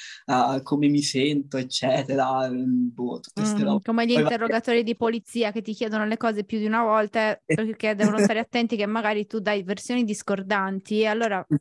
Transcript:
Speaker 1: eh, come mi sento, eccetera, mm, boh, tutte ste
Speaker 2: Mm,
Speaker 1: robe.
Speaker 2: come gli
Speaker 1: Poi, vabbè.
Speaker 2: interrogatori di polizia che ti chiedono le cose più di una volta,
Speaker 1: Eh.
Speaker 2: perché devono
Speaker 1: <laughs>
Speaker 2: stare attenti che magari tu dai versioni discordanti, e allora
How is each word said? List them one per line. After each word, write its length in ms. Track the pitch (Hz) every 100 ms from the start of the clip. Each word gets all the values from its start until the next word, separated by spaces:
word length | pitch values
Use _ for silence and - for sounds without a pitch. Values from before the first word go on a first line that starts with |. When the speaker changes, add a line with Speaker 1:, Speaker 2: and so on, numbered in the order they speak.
| - - -
Speaker 1:
eh, 340 | 127 123 135
come 240 | 135 147 147
mi 140 | 147
sento, 540 | 143 131 143 147 139 135
eccetera, 960 | 127 - 131 131 127 135 131 131 131
mm, 380 | 127 127 123 123
boh, 280 | 120 123 120
tutte 240 | - -
ste 180 | 214 208
Speaker 2:
Mm, 20 |
Speaker 1:
robe. 200 | 208 208
Speaker 2:
come 200 | 214 233
gli 60 | 233
Speaker 1:
Poi, 120 | 240
vabbè. 80 | 233
Speaker 2:
interrogatori 500 | 233 226 226 254 233
di 140 | 233 226
polizia 560 | 233 226 - 233 214
che 100 | 214
ti 100 | 214
chiedono 320 | 208 220 214
le 120 | 214 220
cose 260 | 233 208
più 160 | 202 220
di 80 | 214
una 160 | 226
volta, 580 | 226 214 214 226 214 - -
Speaker 1:
Eh. 80 |
Speaker 2:
perché 400 | 160 220 220 214
devono 240 | 208 208 214
Speaker 1:
<laughs> 0 |
Speaker 2:
stare 220 | 208 220
attenti 340 | 226 240 233
che 120 | 214 208
magari 420 | 226 214 214 208
tu 100 | 220
dai 240 | 208 208
versioni 400 | 180 202 - 247
discordanti, 1000 | 220 208 - 196 190 208 190 190 - 214
e 40 | 220
allora 400 | 220 226 190 - 147